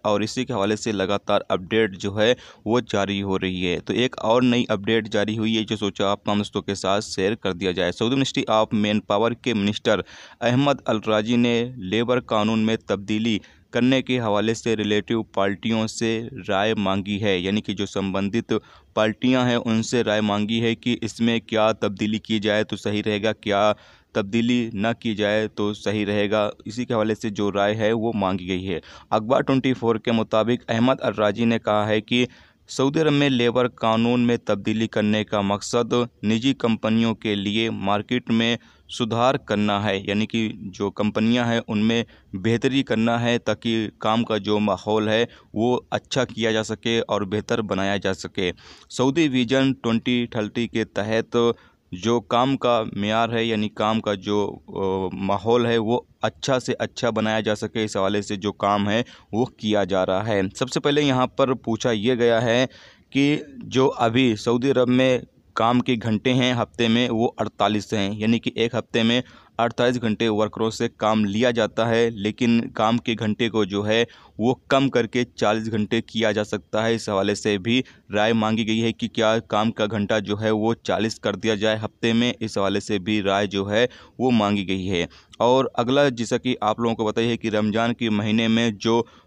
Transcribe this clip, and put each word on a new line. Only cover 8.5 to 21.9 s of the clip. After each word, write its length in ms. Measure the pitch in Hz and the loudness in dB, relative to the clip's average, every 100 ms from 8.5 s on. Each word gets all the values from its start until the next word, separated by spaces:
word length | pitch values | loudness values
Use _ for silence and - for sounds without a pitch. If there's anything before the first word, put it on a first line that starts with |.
of 260 | 110 110 107 | 2 2 0
Manpower 500 | 104 107 - 104 113 117 | 0 0 0 0 0 0
के 100 | 123 | -2
मिनिस्टर 500 | 110 101 107 117 98 - - - - | 0 0 0 0 0 -2 -14 -20 -4
अहमद 420 | 120 123 143 131 - | 0 2 2 0 0
अल 140 | 110 110 | -2 0
राजी 280 | 110 110 120 | 0 2 2
ने 380 | 120 117 120 127 | 2 0 -2 -8
लेबर 420 | 92 107 120 123 | -4 -2 0 0
कानून 380 | - 110 107 110 | 0 0 2 2
में 120 | 110 110 - | 0 0 -2
तब्दीली 520 | 101 101 107 117 101 - - _ | -4 -2 -2 0 -2 -4 -18 _
करने 280 | 120 127 131 | 0 2 2
के 160 | 127 127 | 0 -2
हवाले 360 | 113 101 107 | 0 0 0
से 200 | 113 120 | -2 -2
रिलेटिव 480 | 107 104 104 - 113 - - | -2 0 -2 0 -4 -2 -2
पार्टियों 500 | 98 101 110 113 110 | -2 -2 -2 -2 -2
से 420 | - 113 113 117 - 90 | -2 -4 -4 -6 -10 -4
राय 260 | 98 107 | 0 0
मांगी 440 | 107 98 95 98 98 | 0 0 -2 -2 -2
है, 240 | 107 92 | 0 0
यानी 180 | 92 104 | 0 -2
कि 140 | - | -2
जो 120 | 98 98 | -4 -4
संबंधित 640 | 98 95 95 98 117 - 110 - - _ 110 | -2 -2 -2 -2 -2 -2 -4 -4 -16 _ 0
पार्टियां 480 | 110 107 123 127 123 | 0 0 0 2 2
हैं, 80 | 120 | 0
उनसे 460 | 117 110 110 123 | 0 -2 0 0
राय 180 | 107 107 | 0 0
मांगी 400 | 107 104 104 113 | 2 0 0 0
है 140 | 113 | 0
कि 180 | 117 123 | -2 -2
इसमें 480 | 117 110 - 117 113 | -4 -4 -2 0 0
क्या 320 | - 110 110 | 0 2 2
तब्दीली 460 | 104 104 | 2 -2